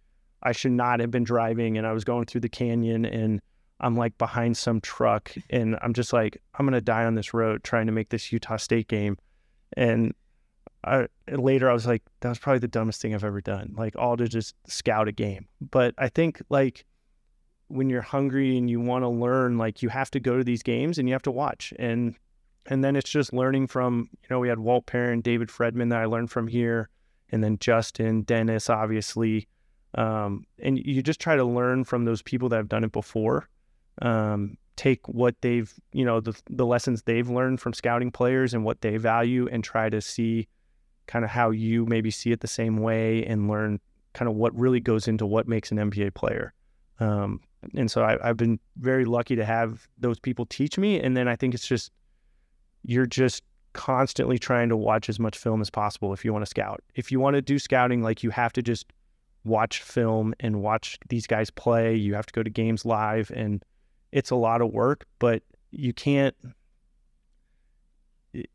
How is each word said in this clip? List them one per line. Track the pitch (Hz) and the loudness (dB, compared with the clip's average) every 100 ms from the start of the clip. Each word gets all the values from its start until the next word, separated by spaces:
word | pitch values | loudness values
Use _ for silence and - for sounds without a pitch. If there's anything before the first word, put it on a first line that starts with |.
| _ _ _ - | _ _ _ -6
I | 123 | -4
should | 120 135 | 0 0
not | 123 123 120 | 2 2 2
have | 117 | 0
been | 123 113 | 0 2
driving, | 120 113 117 113 110 | 2 2 0 0 0
and | 110 | 0
I | |
was | 110 | -2
going | 107 120 117 | -2 -2 -2
through | 123 | -4
the | 117 | -4
canyon, | - 120 117 113 113 117 | -4 -2 0 0 0 0
and | 113 110 104 - _ _ - | 0 0 0 -4 _ _ -4
I'm, | 123 117 | -2 0
like, | 117 - | 0 -2
behind | 113 120 117 113 | -2 0 0 0
some | - 113 | 0 -2
truck, | - - 117 107 - - - | -2 0 2 2 -2 -16 -4
and | 127 110 110 | -2 0 0
I'm | 120 | -2
just | 117 117 | -2 0
like, | 120 107 - _ - | 2 0 -4 _ -2
"I'm | 139 | 2
gonna | 127 | 2
die | 117 113 117 | 2 2 2
on | 113 | 0
this | 104 | -2
road | 117 113 107 | 0 0 0
trying | - 117 113 | 0 0 2
to | |
make | 110 107 | 0 -2
this | 113 - | -4 -4
Utah | 117 - 110 | -6 -4 -6
State | - 117 113 | 0 0 2
game." | 107 104 98 _ _ _ _ - - | 0 0 -2 _ _ _ _ -10 0
And | 120 113 113 - _ _ _ _ - _ | 2 2 0 -4 _ _ _ _ -20 _
I, | - 131 120 _ - | -2 0 0 _ -8
later | 139 131 135 127 | 0 2 4 4
I | |
was | 120 117 | 2 2
like, | 113 _ - | -2 _ -8
"That | 123 | -6
was | 117 | -4
probably | - 131 | 0 0
the | 117 | 0
dumbest | 117 110 - | -2 -2 -2
thing | 110 | -4
I've | 107 | -2
ever | 104 101 | -4 -6
done, | 95 98 - 107 | -6 -6 -6 -6
like, | 110 - | -6 -2
all | 120 120 | 0 0
to | 117 | 0
just | 113 107 - - | -2 -6 -12 -14
scout | - - 110 107 | -6 0 0 0
a | |
game." | 101 107 95 - - 139 | -2 -4 -6 -14 -16 -2
But | 135 123 - | 2 2 0
I | 131 | -2
think, | - 165 - - | 0 0 0 -2
like, | 139 135 - _ _ _ _ _ _ _ _ - | 2 2 -2 _ _ _ _ _ _ _ _ -10
when | 131 135 | -2 0
you're | 123 | 0
hungry | 113 139 139 135 135 127 | -2 -2 0 2 2 2
and | 123 | 2
you | 120 | 0
wanna | 120 123 123 | 0 0 0
learn, | 120 123 131 127 120 | 0 2 2 2 2
like, | 113 104 | 0 -2
you | 117 | -4
have | 127 135 | -2 -4
to | 143 | -2
go | 123 123 | 0 2
to | |
these | 123 120 | 2 0
games | - 117 147 165 | 0 0 0 0
and | 123 | 0
you | 131 | 0
have | |
to | - | -2
watch. | 123 147 - - - | -2 -4 -6 -12 -6
And, | 120 117 120 - _ _ _ _ - | -4 -2 -2 -6 _ _ _ _ -4
and | 135 | 0
then | 135 139 | 2 0
it's | - | 0
just | 151 131 | -2 0
learning | 123 131 135 131 | 0 0 2 0
from, | 131 123 120 117 | 0 0 0 -4
you | - - | -10 -4
know, | 127 | -2
we | 123 | 0
had | 113 | 0
Walt | 110 123 - | 2 0 0
Perrin, | 123 120 117 | -2 0 0
David | 117 117 117 | 0 0 -2
Fredman | - 117 120 120 | -2 -2 0 0
that | 117 | 0
I | 110 | 0
learned | 113 117 | -2 -2
from | 123 113 | -4 -2
here, | 120 117 117 110 _ _ _ - | 0 0 0 -4 _ _ _ -4
and | 113 | 0
then | 107 107 | 0 0
Justin, | - 117 113 - 113 110 | 2 2 0 -2 0 0
Dennis, | 104 117 113 110 - | 0 0 2 0 0
obviously. | 110 110 110 104 113 113 110 104 _ _ _ _ - | 0 0 -2 -4 -2 0 0 -4 _ _ _ _ -2
Um, | 113 110 104 101 - - | -2 0 -4 -6 -10 -8
and | 135 135 - | -2 -2 0
you | 135 | -2
just | 131 160 | 0 -2
try | 170 147 | 2 2
to | 123 | 2
learn | 120 123 127 127 | 2 2 0 0
from | 123 | 0
those | 117 113 | 0 -2
people | - 123 127 | -2 -2 0
that | 113 | 0
have | 104 | 0
done | 110 | -2
it | 110 | -2
before. | 113 - 113 110 139 - _ _ _ _ - | -4 -4 -2 0 0 -4 _ _ _ _ -6
Um, | 120 113 107 104 101 - _ - | 0 0 0 -2 -4 -8 _ -2
take | 135 123 - | 0 0 -2
what | 117 123 120 | 0 0 2
they've, | 127 120 110 - _ | 0 0 -2 -10 _
you | - | -2
know, | 123 113 | 0 0
the, | 110 107 - | -2 -8 -8
the | 127 123 | -2 2
lessons | 120 - 117 | 2 0 -2
they've | - 117 120 | 0 0 0
learned | 123 127 131 | 0 0 0
from | 120 | -4
scouting | 113 123 120 123 | -4 0 0 -2
players | - 123 131 131 | 0 2 2 2
and | 117 107 | 0 -2
what | 113 | -2
they | 110 110 | -2 0
value, | 113 117 120 123 123 | 2 2 2 0 -2
and | 117 | -4
try | 110 113 110 | -4 -2 0
to | 107 | -2
see | - - 113 113 110 _ _ _ _ _ - | -4 -2 -2 -2 -4 _ _ _ _ _ -6
kinda | 120 110 | -2 -2
how | 123 117 | 2 2
you | 110 110 117 113 | 2 2 2 2
maybe | 113 110 | 2 0
see | - 120 | -2 -2
it | 117 | -2
the | 117 | -2
same | - 113 110 | -4 0 0
way | 110 113 113 113 - | 0 2 2 0 0
and | 110 104 | 0 0
learn | 107 107 104 _ _ _ | 0 -2 -4 _ _ _
kinda | - 120 | -4 -2
what | 107 117 117 | 2 0 2
really | 127 123 | 2 2
goes | 117 110 110 | 2 0 2
into | 110 107 | 0 2
what | 107 117 | 0 0
makes | 110 - | -2 -2
an | 107 | -2
N | 104 | 0
B | 98 | 0
A | 101 | -2
player. | - - - - _ _ _ _ - | 0 -2 -2 -6 _ _ _ _ -2
Um, | 110 104 101 104 _ _ - - | 0 0 -2 -4 _ _ -10 -2
and | 117 | 0
so | - | 2
I, | 110 117 120 | 2 2 0
I've | 117 | 2
been | 117 110 _ - | 2 0 _ -6
very | 123 131 120 | 0 2 2
lucky | 120 120 123 | 0 0 0
to | 107 | 0
have | 113 113 120 _ - | 0 0 -4 _ -4
those | 123 113 | -2 -2
people | - 120 117 | -4 -4 -6
teach | - 147 - | -2 -2 0
me. | 202 185 | 2 2
And | 135 127 | 2 2
then | 123 | 0
I | 117 | 0
think | 127 | -2
it's | 120 - | -2 -2
just, | 120 - _ _ _ _ _ _ _ _ _ | -2 -4 _ _ _ _ _ _ _ _ _
you're | - 120 127 | -2 2 2
just | 131 131 - _ _ _ | 4 2 0 _ _ _
constantly | - - 131 135 - 123 123 | -10 -2 2 2 0 0 0
trying | - 123 117 | 2 2 4
to | 113 | 2
watch | 110 110 - | 2 2 0
as | 104 | -2
much | 113 - | -2 -2
film | 117 110 | 0 0
as | 104 | 0
possible | - 104 - 101 | -2 -2 -2 -6
if | 98 113 | -2 -2
you | |
wanna | 107 104 | -2 -2
scout. | - 101 - - - | -4 -4 -6 -10 -8
If | - | -2
you | 131 | 2
wanna | 135 143 | 4 2
do | 131 139 | 2 0
scouting, | - 131 123 123 | 2 4 4 4
like, | 113 110 | 0 0
you | 117 | -2
have | 117 120 | 0 0
to | - | 0
just | 120 113 - _ _ _ _ _ | 0 -2 -4 _ _ _ _ _
watch | 110 110 113 - | 0 2 2 -2
film | - - 113 110 110 - | -4 0 2 2 0 -2
and | 117 104 | -2 -2
watch | 104 110 - - - | 0 -2 -4 -14 -6
these | 117 - | -4 0
guys | 110 110 | 0 0
play. | - - 117 113 113 | -2 2 2 4 2
You | 101 104 | 0 -2
have | 110 | -4
to | |
go | - | -4
to | 110 | -4
games | 110 113 110 | 0 0 0
live, | 117 110 107 110 104 120 | 0 0 0 -2 -4 -4
and | 107 101 - _ _ _ - | -4 -4 -6 _ _ _ -4
it's | 139 - | -4 0
a | 127 | 0
lot | 117 117 | 2 2
of | 117 | 0
work, | 110 120 147 - - | 2 0 0 -6 0
but | 120 113 _ _ _ | 2 2 _ _ _
you | - 131 | -6 -6
can't, | 117 143 139 139 - 127 - _ _ _ _ _ _ _ _ _ _ _ _ _ _ _ _ _ - | -2 2 4 2 0 -16 -20 _ _ _ _ _ _ _ _ _ _ _ _ _ _ _ _ _ -14
i-, | - | -12